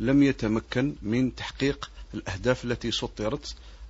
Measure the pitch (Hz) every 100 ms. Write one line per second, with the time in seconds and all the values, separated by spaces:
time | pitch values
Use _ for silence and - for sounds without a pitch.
0 | 113 139 139 131 110 110 - 123 139 -
1 | 101 120 127 - - - 135 143 - -
2 | - 104 - 95 113 127 120 117 117 -
3 | 120 - 107 139 - - - - -